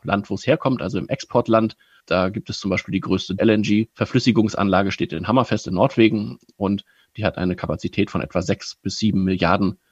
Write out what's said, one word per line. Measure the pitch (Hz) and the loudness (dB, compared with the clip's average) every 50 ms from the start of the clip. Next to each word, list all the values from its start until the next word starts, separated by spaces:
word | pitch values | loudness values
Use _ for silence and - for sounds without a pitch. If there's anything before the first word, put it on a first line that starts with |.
| - | -4
Land, | - 98 101 101 - | -2 -2 -2 -2 -4
wo | 98 | -8
es | - - | -4 0
herkommt, | 127 151 - - 135 127 - | 0 0 2 2 -2 -2 -2
also | 78 98 135 92 | -4 -4 -4 -6
im | 69 - | -4 -4
Exportland. | - - - _ - 120 - - 113 110 110 110 - _ _ _ _ _ _ | -8 -8 -8 _ 0 0 2 4 2 2 2 0 -4 _ _ _ _ _ _
Da | - 82 92 92 95 | -2 0 0 0 0
gibt | 104 104 - - | -2 -6 -8 -8
es | 92 - | -10 -6
zum | - 98 | -4 -2
Beispiel | 92 87 - - | -2 -2 -2 -2
die | 90 95 | -4 -4
größte | - 87 92 92 - - 92 | -2 0 -2 -2 -2 -4 -2
L-N-G-Verflüssigungsanlage, | 101 - 113 107 107 104 - 104 104 113 _ _ - 113 - - 123 - 123 104 113 107 104 - - 101 98 95 95 98 95 | 2 4 4 4 4 2 2 2 2 0 _ _ -4 -4 0 0 2 2 4 4 4 2 2 0 0 0 2 2 2 2 0
steht | - - - - - | -2 -4 -4 -4 -4
in | 82 - | -6 -4
Hammerfest | 110 120 135 - - 110 104 - | 0 2 0 2 0 -2 -4 -2
in | - 92 | -4 0
Norwegen | 90 117 131 - 117 113 110 113 104 104 120 127 - _ _ _ | 2 2 2 4 4 4 4 4 0 -4 -6 -10 -14 _ _ _
und | - 101 95 101 95 - _ _ _ _ _ - | -4 -2 -2 -2 -2 -4 _ _ _ _ _ -10
die | - 107 | -2 -2
hat | 87 - | -2 -2
eine | - 92 90 90 | 0 -2 -2 -2
Kapazität | - - - 78 - - - - 104 104 - | -4 -4 -6 -4 -4 -4 -4 -2 -2 -2 0
von | - 82 | -2 -4
etwa | - - - 85 | -4 -2 -4 -4
sechs | 90 165 170 - - - - | -2 -2 -4 -4 -4 -16 -16
bis | _ - 98 - | _ -8 -8 -4
sieben | - 113 107 95 95 95 | -2 0 0 2 2 2
Milliarden | 95 92 87 87 82 95 98 101 90 - _ _ _ | 0 0 2 2 2 2 2 2 0 -2 _ _ _